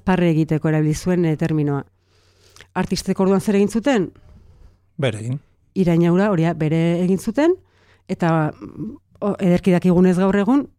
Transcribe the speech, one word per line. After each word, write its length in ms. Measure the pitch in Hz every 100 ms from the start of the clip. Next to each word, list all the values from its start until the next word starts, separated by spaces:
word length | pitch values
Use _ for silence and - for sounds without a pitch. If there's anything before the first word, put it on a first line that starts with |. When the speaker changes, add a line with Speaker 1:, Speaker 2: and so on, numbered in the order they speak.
| -
Speaker 1:
parre 240 | 180 175
egiteko 400 | 156 156 156 160
erabili 240 | 156 156
zuen, 320 | 151 - 180 170
e, 100 | 151
terminoa. 400 | 165 156 147 139 - _ _ _ _ _ _ - - -
Artistek 420 | - 185 - 190
orduan 220 | 190 190
zer 160 | - 202
egin 140 | 202
zuten? 400 | 226 247 254 175 - - - - - - _ _ -
Speaker 2:
Bere 220 | 135 110
egin. 160 | 113 139 _ _ _
Speaker 1:
Irainaura, 560 | - 180 165 170 175 208
hori 140 | 185 165
da, 80 |
bere 280 | 165 156 160 165 170
egin 160 | 180 190
zuten, 380 | - 220 311 359 _ _ _ _ -
eta, 440 | 185 170 160 151
mm, 380 | - 151 - 214 285 _ -
o, 100 | 208 190
ederki 340 | 190 175 180
dakigunez 460 | 175 185 175 185 180
gaur 180 | 196 196
egun 300 | 202 277 -